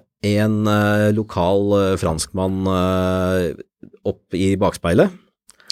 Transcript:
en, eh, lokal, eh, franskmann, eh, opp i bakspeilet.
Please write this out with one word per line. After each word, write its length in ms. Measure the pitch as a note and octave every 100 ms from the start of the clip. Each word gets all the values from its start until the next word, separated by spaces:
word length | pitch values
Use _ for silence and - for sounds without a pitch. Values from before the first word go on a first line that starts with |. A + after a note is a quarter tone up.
| - _
en, 380 | G2+ G#2 G#2+ G#2+ G#2+
eh, 420 | G#2 G#2 G#2 G#2
lokal, 540 | G#2+ A2 G2+ F2 G2+ G2+
eh, 220 | G2+ F#2+ F#2+
franskmann, 640 | F2 D#2+ - F#2 F#2+ F#2+ F#2+
eh, 840 | F#2 F2+ F#2 F#2 F#2 F2+ F#2 E2+ - - _ - -
opp 280 | G2+ - _
i 200 | F2+ F#2+
bakspeilet. 560 | G2 F#2+ - E2+ G2+ F#3+ - _ _ _ _ -